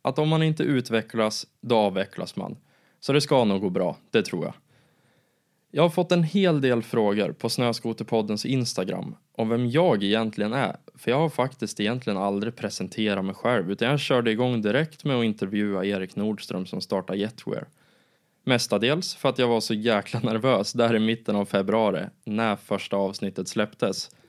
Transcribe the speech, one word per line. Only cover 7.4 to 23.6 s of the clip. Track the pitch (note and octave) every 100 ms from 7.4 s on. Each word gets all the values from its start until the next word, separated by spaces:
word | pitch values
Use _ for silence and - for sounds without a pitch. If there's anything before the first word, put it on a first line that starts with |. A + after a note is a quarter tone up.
| A#2
Snöskoterpoddens | - A#2+ A2+ A#2 A2 A2+ A2+ G#2 G#2+ -
Instagram | C3 A#2+ - F#2 F#2 - - _
om | - A2+
vem | A#2 B2
jag | D3 F3+ G#2+
egentligen | G2 A2 A2 G#2+ G#2+
är, | B2+ A2 - - -
för | -
jag | C3
har | D#3+
faktiskt | - B2+ - G#2+ -
egentligen | G#2 B2 A2+ G2
aldrig | G2+ G2+ A2+ A#2
presenterat | G2+ - F#2 - G#2+ F#2+ F#2+
mig | F#2+
själv, | A#2 A#2+ F2
utan | G2+ A#2
jag | C#3+
körde | - B2+ A#2
igång | A2 B2+ A#2+
direkt | G#2 B2 D#3+ -
med | D3 B2
att | A2+
intervjua | G#2 G2 G#2 G#2 G2 G2
Erik | G2+ F#2+ -
Nordström | G#2+ G#2 - F#2 F#2
som | F#2
startar | - G2 F#2
Jetwear. | G2 G#2+ - - - - _ _ _ _ _ _ _
Mestadels | - A#2+ - G#2 A#2 D#3+ F3+ -
för | C#3
att | C3
jag | B2
var | A2+
så | -
jäkla | G#2+ A#2 G#2+ G2+ A#2+
nervös | A2+ A2 C3 G#2+ G#2
där | A#2+ A#2 A2+
i |
mitten | A2 A2+ - G2+
av | G2+
februari | G2 G2 A2 G#2+ F#2 G2 -
när | - G#2+ A2+ G2+
första | - G2 - G2
avsnittet | G2 G2 G2 F#2+ F2+
släpptes. | A2